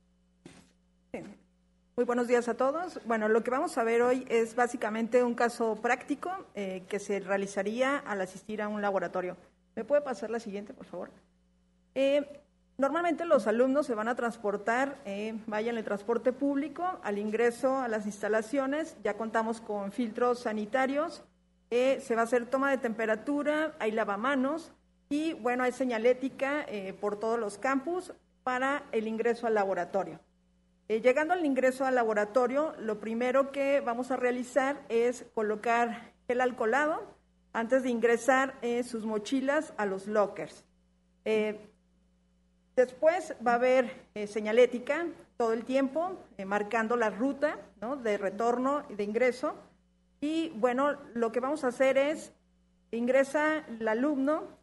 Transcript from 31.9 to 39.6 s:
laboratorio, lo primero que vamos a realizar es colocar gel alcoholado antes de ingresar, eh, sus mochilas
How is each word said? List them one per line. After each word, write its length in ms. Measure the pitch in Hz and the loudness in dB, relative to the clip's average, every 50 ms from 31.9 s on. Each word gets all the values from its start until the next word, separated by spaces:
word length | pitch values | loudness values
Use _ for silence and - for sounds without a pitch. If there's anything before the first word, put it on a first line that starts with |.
| 254 | 4
laboratorio, 800 | 247 233 220 220 208 208 208 - 262 247 247 262 285 302 320 - - | 4 4 4 2 2 0 2 4 4 4 4 2 0 0 -2 -4 -6
lo 200 | 214 220 214 208 | -6 -6 -6 -4
primero 540 | 214 220 226 226 247 254 254 269 277 269 277 | -4 -4 -4 -2 0 2 4 2 2 2 0
que 260 | 277 277 277 277 277 | -2 0 2 2 2
vamos 320 | 226 233 233 240 254 254 | 0 0 -2 -4 -4 -4
a 60 | 262 247 | -2 0
realizar 640 | 247 247 247 247 247 - - 277 262 269 285 285 - - | 0 0 0 -2 -4 -2 0 0 0 0 -2 -4 -6 -2
es 360 | 226 233 233 247 247 - - - _ | 0 2 2 2 0 -4 -10 -8 _
colocar 800 | 226 220 208 214 208 - 240 233 240 240 233 214 - - - - _ _ - | -4 -2 -2 -2 -2 0 2 2 4 2 2 -2 -6 -12 -16 -20 _ _ -2
gel 140 | 247 247 | 0 2
alcoholado 600 | 254 254 247 - 240 220 233 277 302 302 330 427 415 - - - _ _ _ _ _ _ - | 2 0 0 0 0 2 2 4 2 2 0 -2 -6 -10 -16 -20 _ _ _ _ _ _ -4
antes 300 | 220 226 220 254 262 247 | -4 0 2 2 2 4
de 60 | 262 | 2
ingresar, 640 | 240 226 226 233 233 226 233 - 262 262 269 262 - - | 2 2 4 4 4 4 4 4 4 4 4 0 -2 -6
eh, 220 | - 240 240 240 247 | -4 -2 -2 -2 -2
sus 220 | 247 - 226 208 | -4 -6 -6 -4
mochilas 680 | 226 220 214 214 - 269 262 262 269 285 311 | -4 -4 -4 -2 -2 -2 0 0 2 0 0